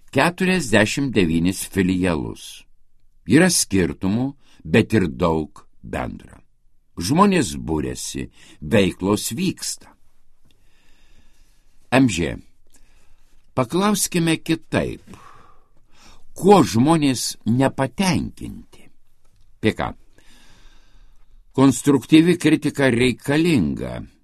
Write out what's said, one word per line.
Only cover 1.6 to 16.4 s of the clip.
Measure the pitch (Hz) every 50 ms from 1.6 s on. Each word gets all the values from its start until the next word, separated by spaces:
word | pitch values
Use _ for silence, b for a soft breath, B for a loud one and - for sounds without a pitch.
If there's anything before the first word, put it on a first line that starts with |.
| - -
filialus. | - 95 95 92 95 90 90 92 85 73 62 57 53 - - - - - - _ - _ - - - _ - - _ _ _ -
Yra | - 151 185 185
skirtumų, | 175 - - - - 95 87 76 - - - 95 101 117 127 139 139 b b b b b b
bet | 156 - 117 110 - -
ir | - 185 170
daug | 67 62 87 85 80 80 78 - - - - - - - -
bendra. | 57 - 78 64 57 50 50 - - - - - _ _ _ _ _ _ - _ _ _ -
Žmonės | 85 92 139 170 202 208 190 175 131 85 73 67
būrėsi, | 58 62 80 78 69 64 62 - - - - 71 64 58 b b b b b b
veiklos | - 76 - 107 98 90 78 - - 98 107 104 - - 113
vyksta. | 127 185 160 160 - - - - - - - - _ - - - - - - - - - - - _ - - - - _ - - - - - - - - - - - - _ _ _ _ - _ - - -
M | - 131 135 120
Ž. | 95 85 82 67 58 50 - - - - - - - - - - - - - - - _ - - - - - - _
Paklauskime | - 127 120 - 170 196 208 208 185 - - - 175 165 165 160 156
kitaip. | - - 165 160 - - - - 73 62 55 - - - - b b b b b b b b b b b _ - - b b b b b b b b b
Kuo | - -